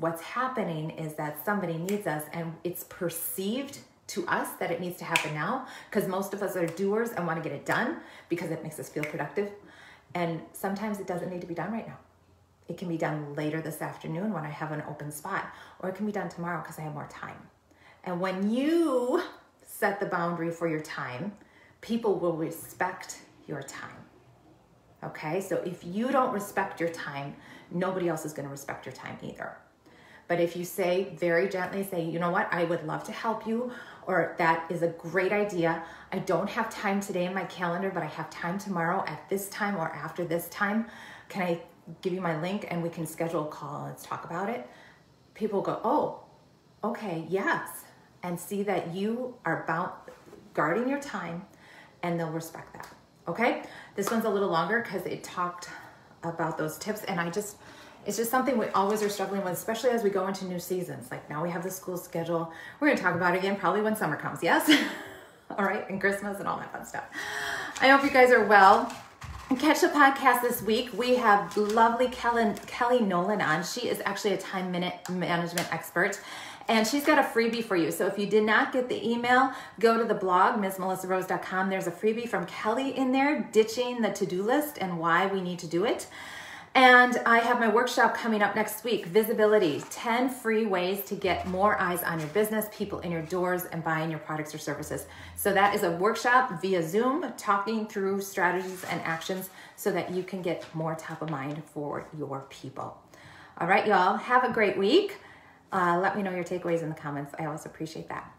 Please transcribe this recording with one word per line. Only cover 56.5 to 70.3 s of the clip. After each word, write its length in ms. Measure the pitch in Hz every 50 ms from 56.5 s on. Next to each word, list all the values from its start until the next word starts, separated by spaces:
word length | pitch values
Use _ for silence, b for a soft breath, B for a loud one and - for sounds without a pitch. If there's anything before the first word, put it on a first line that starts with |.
| 160 -
those 200 | 156 151 - -
tips, 260 | - 214 208 - -
and 160 | 196 175 175
I 100 | 170 175
just, 280 | 175 202 202 - - - B B B B B B B B B
it's 100 | 208 202
just 160 | 214 233 233
something 260 | - 254 254 277 262 220
we 120 | - -
always 340 | - 190 196 196 220 208 208
are 60 | 202
struggling 340 | 202 - 196 190 202 196 190
with, 100 | 185 170
especially 360 | - - - 220 - - 247
as 140 | 240 220 202
we 60 | 196
go 160 | 196 190 185 196
into 180 | 190 - 190
new 120 | 180 180 175
seasons. 540 | - - 185 180 170 151 135 127 120 -
Like, 180 | 139 - - -
now 140 | 151 151 165
we 60 | 175
have 140 | 170 180 170
the 60 | 185
school 260 | - - - - 180 175
schedule. 540 | - - - 165 165 160 170 165 165 165 B B B B B B
We're 80 | 294 294
gonna 120 | 247 -
talk 140 | 185 180 170
about 220 | 170 180 175 185
it 40 | 185
again 180 | 190 196 202 196
probably 240 | - 170 190 208
when 160 | 214 220 214 -
summer 180 | 202 160 147
comes, 260 | - - - 147 -
yes? 280 | 170 170 269 320 - 302
<laughs> 800 | 302 254 226 - - - - - - - - - - - - - - -
All 80 | 196
right, 220 | 185 196 214 - -
and 100 | 196 196
Christmas 400 | - 202 196 - 208 202 196 196
and 80 | - -
all 100 | - -
that 140 | - -
fun 140 | - - -
stuff. 180 | - - - - - B B B B B B B B B B B B B B
I 80 | - 262
hope 140 | 269 277 277
you 40 | 285
guys 220 | - 262 254 247
are 140 | 247 226 208
well. 440 | 196 214 202 190 196 262 254 - - - - - - - - - - - - - - 262 254
Catch 220 | 285 311 294 -
the 80 | 370 330
podcast 520 | 311 294 277 269 269 - 277 262